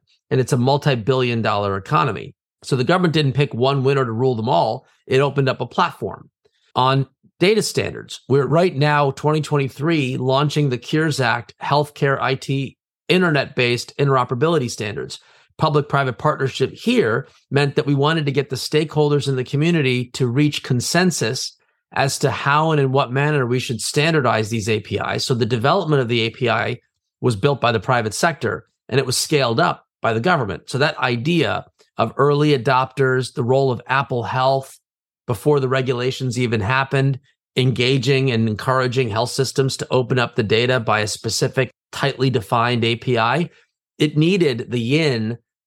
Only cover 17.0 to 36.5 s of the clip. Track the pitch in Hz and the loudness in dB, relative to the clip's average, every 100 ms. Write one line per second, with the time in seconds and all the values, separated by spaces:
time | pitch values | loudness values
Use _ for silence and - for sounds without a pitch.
17 | 123 120 143 _ _ 131 143 147 135 143 | 2 0 -4 _ _ 0 2 0 0 2
18 | 143 165 143 135 139 123 - 151 165 151 | 2 2 0 -2 -4 -6 -2 -2 0 0
19 | 147 147 139 127 123 139 160 175 131 123 | 2 2 0 -4 -2 0 2 2 2 0
20 | 123 - 127 123 151 - - 123 - 170 | -2 -2 0 2 2 0 -2 -2 0 2
21 | 185 - 110 127 - - _ _ _ - | 2 0 -4 -4 -8 -12 _ _ _ -2
22 | 139 - 143 107 143 147 160 151 135 135 | -2 0 -2 0 0 2 2 2 2 2
23 | 120 131 147 151 120 127 - 117 - 151 | 0 0 0 0 0 -2 -2 -6 -4 0
24 | 156 160 123 113 104 113 101 104 - 98 | 2 2 2 0 0 -2 -2 -2 -2 -6
25 | - 113 - 120 113 120 131 190 160 143 | -4 -4 -2 0 0 0 2 2 2 0
26 | 117 120 113 - 120 110 107 123 _ _ | 2 0 0 -2 -2 0 -2 -6 _ _
27 | _ _ 127 104 143 139 117 113 113 123 | _ _ -2 0 0 2 0 0 0 0
28 | 110 - 175 135 110 - - _ - 139 | 0 0 -2 0 -4 -6 -10 _ -4 -2
29 | 123 120 - 147 123 117 117 - _ _ | 0 -2 0 0 2 2 0 -2 _ _
30 | 113 110 170 170 107 78 - 135 151 - | -2 0 0 0 -2 -8 -6 -2 -2 0
31 | 127 120 135 170 110 95 - _ _ - | -2 -2 0 0 0 -2 -8 _ _ -4
32 | 113 110 143 143 151 139 127 127 131 - | -2 2 2 2 2 2 2 0 0 0
33 | 131 131 123 - 120 131 139 165 - 131 | 0 0 -2 -4 0 2 2 -2 -2 -2
34 | 135 123 110 131 131 135 135 - _ _ | -2 -4 -4 -2 0 0 -4 -14 _ _
35 | _ _ - 117 147 143 131 131 127 123 | _ _ -8 -2 2 2 2 0 0 -2
36 | 123 - 131 113 123 | -4 -4 -4 -2 -2